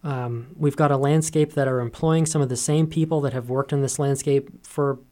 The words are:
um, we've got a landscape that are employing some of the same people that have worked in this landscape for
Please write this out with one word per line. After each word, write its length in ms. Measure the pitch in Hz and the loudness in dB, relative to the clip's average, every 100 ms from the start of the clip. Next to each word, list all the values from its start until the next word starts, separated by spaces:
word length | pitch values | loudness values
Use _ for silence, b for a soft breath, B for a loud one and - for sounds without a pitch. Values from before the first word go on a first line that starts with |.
um, 440 | 151 135 123 117 123 160 | -6 -6 -4 -6 -10 -2
we've 200 | 147 139 | -2 2
got 160 | 151 | 2
a 60 | 139 | 4
landscape 560 | 139 156 160 156 151 | 2 2 2 0 0
that 140 | 147 135 | 0 0
are 120 | 127 | 0
employing 460 | 120 - 160 160 156 | -2 -2 0 2 2
some 160 | 160 | 0
of 80 | 135 | -2
the 80 | 123 | -2
same 300 | - 151 160 | 0 2 2
people 340 | 160 160 160 | 0 0 0
that 120 | 139 | -2
have 160 | 131 123 | -4 -4
worked 240 | 131 135 | -2 0
in 80 | 143 | 0
this 180 | 135 - | -2 -2
landscape 500 | 139 139 - 139 139 - - | -2 0 0 0 0 -18 -12
for 340 | - 143 131 - | -2 -2 -2 -10